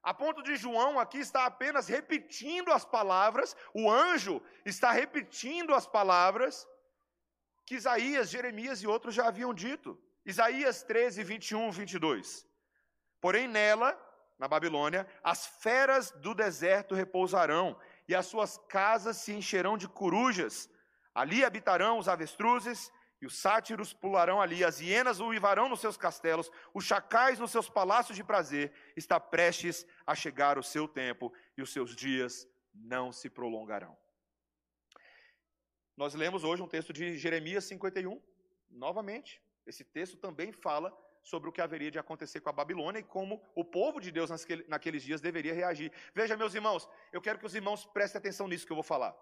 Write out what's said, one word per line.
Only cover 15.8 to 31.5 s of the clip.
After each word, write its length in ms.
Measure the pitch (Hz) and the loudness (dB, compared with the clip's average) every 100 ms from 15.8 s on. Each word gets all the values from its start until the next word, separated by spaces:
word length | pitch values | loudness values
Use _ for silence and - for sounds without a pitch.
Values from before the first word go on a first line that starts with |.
| 269 269 - | 6 4 0
do 220 | 143 160 | -8 -6
deserto 640 | 208 208 151 170 196 196 190 | 0 0 0 2 2 2 -2
repousarão, 840 | 185 185 180 185 156 160 185 - - - - | 0 0 2 4 4 4 0 -4 -18 -20 -2
e 80 | 180 | -2
as 100 | 185 | 0
suas 320 | 220 202 - | -2 -2 -4
casas 600 | _ 196 202 226 208 208 | _ 2 4 2 0 -6
se 160 | - | -8
encherão 440 | 208 190 190 180 214 | -8 -2 0 2 0
de 100 | 190 | -4
corujas. 800 | - 190 190 254 185 120 - - _ _ _ _ | -2 2 4 4 2 -2 -6 -14 _ _ _ _
Ali 320 | 117 139 214 262 | -2 0 2 2
habitarão 540 | 202 202 180 208 226 | 2 2 4 4 2
os 100 | 185 | 0
avestruzes, 840 | 175 156 - 220 247 220 233 - _ _ _ | -2 -4 0 2 2 0 -8 -12 _ _ _
e 40 | 127 | -12
os 120 | - | -2
sátiros 540 | 190 220 214 220 208 | 2 2 0 -8 -8
pularão 480 | - 190 196 170 196 | -8 0 4 6 4
ali, 220 | 185 170 | 2 4
as 180 | 175 143 | 2 2
hienas 380 | 170 214 254 190 | 0 2 2 0
uivarão 500 | 226 220 196 196 220 | -2 2 4 4 2
nos 100 | 208 | 0
seus 160 | 220 - | -4 -2
castelos, 560 | 180 - 165 160 165 - - | -4 -2 0 0 -2 -14 -12
os 100 | 202 | -8
chacais 540 | - 202 - 226 262 240 | 0 0 4 4 6 2
nos 140 | 233 | 0
seus 180 | 233 - | -2 0
palácios 460 | 208 185 220 233 196 | 0 4 2 2 -6
de 80 | |
prazer. 500 | 214 208 147 143 143 - - - | 0 0 2 -2 -4 -8 -16 -16
Está 240 | - 170 | 0 0
prestes 680 | - 165 170 170 175 165 - - - | 2 4 4 4 -4 -6 -12 -10 -4
a 80 | 151 | -2
chegar 420 | 160 135 143 139 | -4 2 2 2
o 60 | |
seu 240 | 127 151 151 | -2 -4 -4
tempo, 440 | 139 127 120 123 - _ | -4 -6 -4 -8 -10 _